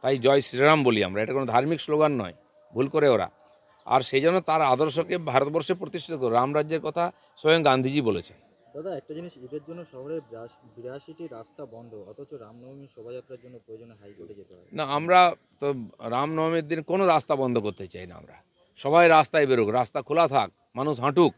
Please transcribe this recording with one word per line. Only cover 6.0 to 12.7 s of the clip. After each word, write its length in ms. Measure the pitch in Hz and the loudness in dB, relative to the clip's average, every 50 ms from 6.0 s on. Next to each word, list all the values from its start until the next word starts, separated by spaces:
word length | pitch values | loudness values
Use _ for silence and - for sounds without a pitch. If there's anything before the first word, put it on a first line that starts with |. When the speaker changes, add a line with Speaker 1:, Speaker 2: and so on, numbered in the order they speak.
| - - 165 | -10 -8 -6
Speaker 1:
করে 180 | 139 127 117 113 | -4 -2 2 2
রাম 220 | 120 127 139 143 | 2 2 2 0
রাজ্যের 240 | 151 151 151 165 156 | -2 -2 -2 -4 -6
কথা 320 | - 156 151 175 170 175 - _ _ _ _ | -6 -6 -4 -4 -4 -4 -6 _ _ _ _
স্বয়ং 260 | - - 151 160 165 151 | -2 2 2 4 4 4
গান্ধীজি 380 | 143 131 131 127 131 139 147 | 4 4 4 2 0 -2 0
বলেছেন। 360 | 127 110 98 85 82 - - _ _ _ _ _ _ _ - | 0 0 -2 -2 -4 -12 -18 _ _ _ _ _ _ _ -16
Speaker 2:
দাদা, 240 | 143 160 190 175 | -12 -10 -10 -10
একটা 160 | 135 - - 151 | -10 -12 -14 -14
জিনিস, 180 | 160 175 175 - | -14 -14 -16 -16
ঈদের 220 | 131 127 127 147 151 143 | -20 -16 -14 -14 -14 -14
জন্য 160 | 156 165 175 170 - | -14 -16 -16 -18 -18
শহরে 280 | 135 127 131 147 160 160 | -18 -16 -12 -10 -10 -12
বিরাশ-, 480 | 139 110 117 113 117 120 _ _ _ 117 107 | -12 -14 -16 -18 -18 -18 _ _ _ _ _
বিরাশিটি 520 | 117 117 123 131 143 - - 156 - 170 156 | -18 -16 -14 -16 -16 -18 -20 -18 -18 -18 -16
রাস্তা 340 | 123 113 117 _ _ - 143 | -16 -18 -20 _ _ -18 -18
বন্ধ, 300 | 113 113 113 120 117 110 | -18 -18 -20 -20 -20 -20
অথচ 380 | 104 98 98 107 - 143 - 151 | -20 -20 -20 -20 -20 -20 -18 -18
রামনবমী 540 | 127 110 104 117 120 123 131 | -20 -20 -20 -20 -20 -20 -20